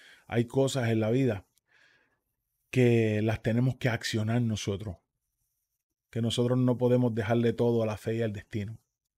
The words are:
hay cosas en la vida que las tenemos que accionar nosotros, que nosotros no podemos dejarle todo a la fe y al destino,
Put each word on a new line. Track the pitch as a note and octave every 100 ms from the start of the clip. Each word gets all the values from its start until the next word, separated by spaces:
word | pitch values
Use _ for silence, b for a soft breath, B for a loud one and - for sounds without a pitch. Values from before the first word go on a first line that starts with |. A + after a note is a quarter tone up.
| B B B
hay | A#2+ A#2+
cosas | B2+ C3+ C3+ A#2
en | A2+
la | G#2+
vida | B2+ C3 G2 - _ _ b b b b b b _ _ _ _
que | B2+ B2 A#2 A2 G#2+
las | G#2+ G#2+
tenemos | A#2 A#2 B2+ -
que | B2+
accionar | A2+ - A2+ A2 A#2+
nosotros, | A#2 G#2 - G2 G#2+ F2+ _ _ _ _ _ _ _ _ _ _ _
que | A#2
nosotros | A2+ B2 A#2+ B2+
no | B2+ B2
podemos | B2 B2 B2
dejarle | A2+ G#2 A#2 A#2
todo | A2+ A#2+ A#2
a | A2
la | G#2
fe | A#2 A2+
y |
al | A#2
destino, | G2+ - A2 G2+ A2 _ _ _